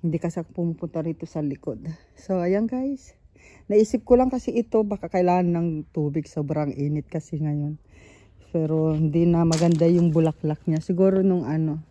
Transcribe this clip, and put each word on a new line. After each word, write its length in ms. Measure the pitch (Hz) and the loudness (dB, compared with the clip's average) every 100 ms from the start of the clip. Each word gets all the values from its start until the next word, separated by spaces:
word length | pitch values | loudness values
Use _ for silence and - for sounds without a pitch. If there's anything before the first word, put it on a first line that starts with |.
| 170 | -2
Hindi 160 | 160 | -2
kasi 160 | 170 175 | -4 -6
ako 160 | 160 | -8
pumupunta 480 | - 170 165 170 160 | -6 -4 -4 -8 -6
rito 240 | 160 160 165 | -6 -8 -10
sa 160 | 160 | -6
likod. 400 | 147 139 - 110 - 160 _ | -6 -6 -8 -10 -12 -14 _
So, 240 | _ - 190 | _ -6 -2
ayan, 320 | 175 196 226 | 0 0 -2
guys. 480 | 254 269 269 - _ - _ - - _ | -4 -6 -8 -14 _ -20 _ -20 -20 _
Naisip 400 | 208 220 240 - | 2 4 0 2
ko 80 | |
lang 160 | 247 254 | 4 4
kasi 240 | 254 247 | -2 -4
ito, 320 | 233 226 220 214 | -4 0 0 -2
baka 240 | 202 170 | -4 -4
kailangan 400 | 185 180 180 175 | 0 2 2 2
ng 180 | 170 170 156 151 | 0 -2 -4 -8
tubig. 400 | - 147 147 147 | -4 -4 -4 -6
Sobrang 400 | - 143 151 147 | -8 -4 -4 -4
init 400 | 135 143 151 - | -4 -4 -4 -6
kasi 320 | 160 - 151 | -10 -8 -6
ngayon. 320 | 151 147 147 151 _ - - - _ _ - | -4 -4 -4 -8 _ -20 -20 -20 _ _ -6
Pero 440 | 170 156 160 160 | -4 0 0 0
hindi 320 | 156 160 160 170 | 0 0 2 4
na 200 | 170 165 | 4 2
maganda 400 | 160 170 165 170 | 2 2 4 4
yung 240 | 175 170 | 4 4
bulaklak 560 | 160 160 156 156 151 - | 4 2 0 -6 -4 -2
niya. 160 | 156 | -4
Siguro 400 | - 180 190 190 | -2 2 2 4
nung, 240 | 190 180 127 | 2 2 0
ano. 320 | 156 156 151 156 | -2 -2 -4 -10